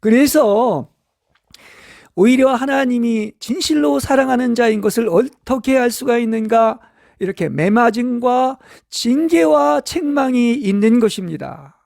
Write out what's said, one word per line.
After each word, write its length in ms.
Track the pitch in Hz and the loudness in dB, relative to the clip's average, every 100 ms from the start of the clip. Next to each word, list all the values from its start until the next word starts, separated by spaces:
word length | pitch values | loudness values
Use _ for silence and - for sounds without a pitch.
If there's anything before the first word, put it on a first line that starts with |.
그래서 880 | 220 233 285 302 240 202 247 160 120 _ _ _ _ _ _ - - - - - _ | 2 4 4 2 2 2 0 -2 -6 _ _ _ _ _ _ -20 -20 -20 -20 -20 _
오히려 400 | - 208 254 262 | 0 2 4 2
하나님이 760 | 247 269 277 262 247 233 226 214 - | 0 -2 -2 0 -2 -2 -2 -6 -12
진실로 580 | - 277 - 302 294 277 | -8 -6 -2 0 0 -2
사랑하는 560 | - 269 262 247 247 | 0 0 0 0 0
자인 260 | 233 233 214 | 0 0 0
것을 280 | 208 214 226 | -2 -2 0
어떻게 720 | 170 262 _ - 254 220 262 | 0 0 _ -6 -4 0 0
알 120 | 240 | 0
수가 280 | 226 262 240 | -2 -2 -2
있는가? 640 | 233 226 220 226 226 220 _ _ _ _ | 0 -4 0 2 2 -2 _ _ _ _
이렇게 300 | 190 190 160 | -8 -4 -6
매맞음과 1080 | 135 170 220 233 214 247 240 247 247 254 269 _ - _ | -2 0 2 2 0 -4 -2 -2 0 -2 -4 _ -20 _
징계와 920 | - 240 262 320 330 320 302 285 294 | -6 -2 0 0 2 4 4 2 0
책망이 680 | - 339 294 285 269 254 240 | -2 -6 -4 -2 0 0 0
있는 480 | 240 214 202 214 240 | 0 -2 0 2 4
것입니다. 840 | 226 - 180 151 135 131 143 _ | 2 -2 -10 -10 -12 -14 -20 _